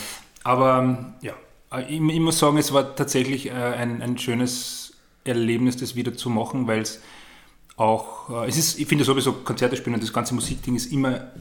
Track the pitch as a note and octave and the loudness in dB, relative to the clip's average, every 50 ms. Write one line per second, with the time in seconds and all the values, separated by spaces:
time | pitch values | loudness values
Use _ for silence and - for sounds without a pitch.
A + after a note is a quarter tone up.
0 | - - - - - _ _ - - B2 B2+ B2+ C3 C3 C3 B2+ B2+ B2+ B2+ A#2+ | -10 -12 -12 -14 -18 _ _ -6 0 0 2 4 6 6 6 4 4 2 0 0
1 | - - - - - G#2 - - - - - _ _ - B2+ C3 B2+ - D3+ D#3+ | -4 -12 -16 -12 -12 -12 -12 -12 -18 -20 -20 _ _ -10 -10 -8 -6 -6 -2 2
2 | D#3 D#3+ D#3+ E3 E3 E3 D#3+ - D#3 D3 D3 D3+ D3 - C3+ C#3 C3+ C3+ - - | 2 2 4 4 2 2 4 4 4 6 6 4 2 4 4 2 2 2 -2 -4
3 | C#3 - - C3 B2 C3 C#3 B2+ - C3+ B2+ B2 A#2+ B2 A#2+ A#2+ A#2+ A#2+ A#2 A#2 | -2 0 2 0 2 2 -2 -4 -4 -6 -6 -4 -2 -2 -2 -2 -2 -4 -4 -4
4 | A#2+ A#2+ B2 A#2+ - - A#2 A#2 B2 B2 - - - - - - - - - - | -4 -4 -4 -2 -2 -2 0 0 0 0 -2 -6 -8 -8 -10 -12 -14 -16 -18 -20
5 | _ _ _ _ - C3 A#2+ A#2 A2+ A2+ A#2 A#2 B2+ B2+ B2 - B2+ - A#2+ A#2+ | _ _ _ _ -6 -2 0 0 2 2 2 2 2 2 0 0 -6 -6 -4 -4
6 | A#2 B2 A2+ - - B2+ A2+ G#2+ A2 - - C3 B2 A2 A2 A2 A2 - - - | -4 -4 -4 -4 -4 -2 0 0 0 -2 -2 -2 0 0 0 0 0 -4 -8 -10
7 | - - - - - - - - - - _ _ - _ - - A2 A2 A2 G#2+ | -16 -20 -20 -20 -20 -20 -20 -20 -20 -20 _ _ -20 _ -2 2 2 4 4 2
8 | - - - - - - A#2+ A#2 A2+ C3 - D#3+ D3+ - - - D3 - - D3 | 0 -8 -14 -14 -12 -8 -6 -4 -2 -2 0 0 0 0 0 -2 0 0 2 4
9 | C#3+ C3+ C3+ C3+ B2+ C3 - - - - - - B2+ B2 C3+ A#2+ - A#2+ A#2+ G#2+ | 4 4 4 4 2 2 0 0 -4 -6 -2 2 2 0 0 0 -4 -2 -2 -2
10 | A2+ G#2+ - A#2+ G#2+ - B2 A#2 - - B2+ - - B2+ B2 A2+ - - D3 C3+ | -4 -2 -2 -2 -2 0 -2 -2 -2 -4 -4 -6 -2 -2 -2 -2 -2 -2 -2 0
11 | C3+ C3 B2 - - - - - | 0 0 -2 -4 -6 -12 -16 -14